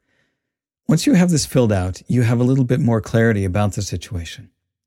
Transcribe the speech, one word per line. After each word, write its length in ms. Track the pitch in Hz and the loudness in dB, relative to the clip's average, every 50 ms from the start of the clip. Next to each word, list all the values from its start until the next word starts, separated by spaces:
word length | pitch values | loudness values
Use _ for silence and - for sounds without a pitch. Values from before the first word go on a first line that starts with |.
| _ _ _ _ _ _ _ _ _ _ _ _ _ _ _ _ _ | _ _ _ _ _ _ _ _ _ _ _ _ _ _ _ _ _
Once 200 | - 156 156 - | 0 0 2 2
you 80 | 294 254 | 2 4
have 160 | 175 180 180 | 4 4 4
this 160 | 165 131 - | 2 0 0
filled 260 | - - 135 123 107 | 0 0 0 2 2
out, 300 | 104 92 90 92 92 - - | 2 0 -2 -4 -6 -8 -6
you 160 | - - 123 | -2 0 0
have 160 | 120 113 123 117 | 2 2 2 2
a 60 | 123 | 2
little 200 | 123 135 135 127 | 2 2 2 0
bit 160 | 117 127 120 | 0 0 0
more 200 | - 120 117 110 | 0 0 0 -2
clarity 440 | - - - 113 113 117 110 101 98 | -2 -2 0 2 2 2 2 0 -2
about 280 | 92 90 104 104 101 | -2 -2 0 -2 -2
the 80 | - 107 | -2 -4
situation. 720 | 95 - 98 87 - - - 85 82 - - - 98 - _ _ _ _ _ _ _ | -8 -8 -8 -10 -10 -10 -10 -10 -10 -10 -14 -18 -20 -20 _ _ _ _ _ _ _